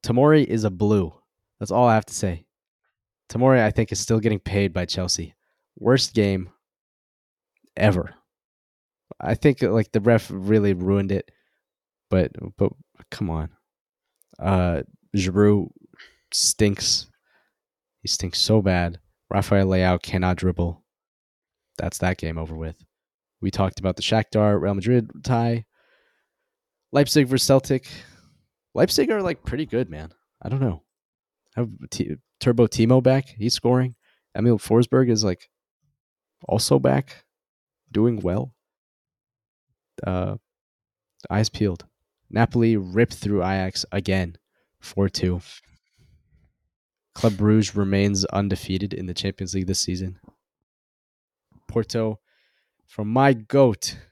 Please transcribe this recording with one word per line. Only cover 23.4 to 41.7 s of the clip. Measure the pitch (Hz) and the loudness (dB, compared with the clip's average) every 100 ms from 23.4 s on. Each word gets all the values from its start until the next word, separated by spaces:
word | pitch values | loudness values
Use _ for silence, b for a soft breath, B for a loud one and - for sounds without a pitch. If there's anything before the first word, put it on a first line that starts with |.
We | 98 | -6
talked | - 95 - | -2 -2 -2
about | 92 87 | -4 -4
the | |
Shakhtar | - 110 - 107 104 104 | 0 0 0 2 2 2
Real | 101 | 0
Madrid | 98 98 123 110 - | -2 2 0 0 -10
tie. | - 120 117 117 110 _ _ _ _ _ _ _ _ _ _ _ _ | -2 0 0 -4 -8 _ _ _ _ _ _ _ _ _ _ _ _
Leipzig | 139 143 151 127 | 0 2 2 4
versus | 131 - | 0 4
Celtic. | 135 - 131 - - B B B B _ _ _ | 2 4 -4 -4 -20 B B B B _ _ _
Leipzig | - 175 - 233 | 0 0 2 0
are, | 214 | 0
like, | 185 160 | -2 -4
pretty | - 127 156 | -8 -6 -4
good, | 117 127 | -4 -4
man. | 76 82 _ _ _ | -8 -16 _ _ _
I | - | -6
don't | 135 | -2
know. | 127 82 _ _ _ _ _ _ _ - | -2 -4 _ _ _ _ _ _ _ -6
Have | 117 98 - | -6 -8 -14
T-, | - - 76 _ _ | -8 -6 -8 _ _
Turbo | 127 117 113 | 0 2 2
Timo | - 113 131 | 2 4 4
back. | 127 135 135 - | 4 0 -2 -6
He's | 113 | -4
scoring. | - 120 127 127 117 _ _ _ - | -2 0 0 0 -8 _ _ _ 0
Emil | 117 110 | 2 2
Forsberg | - 113 120 131 123 | 2 2 4 2 2
is, | 110 | 2
like, | 104 90 - _ _ _ _ _ _ _ _ _ - | 0 -4 -10 _ _ _ _ _ _ _ _ _ -4
also | 110 - 139 | -2 2 2
back, | 131 135 - - _ _ _ _ _ _ _ | 2 0 -4 -18 _ _ _ _ _ _ _
doing | 98 117 113 | 0 0 0
well. | 92 95 131 _ _ _ _ _ _ _ _ _ _ _ _ _ _ - - | -2 -4 -6 _ _ _ _ _ _ _ _ _ _ _ _ _ _ -10 -6
Uh, | 92 95 107 _ _ _ _ _ _ _ _ - | -4 -4 -8 _ _ _ _ _ _ _ _ -4
eyes | 98 107 | -2 -2
peeled. | - 104 | -2 -4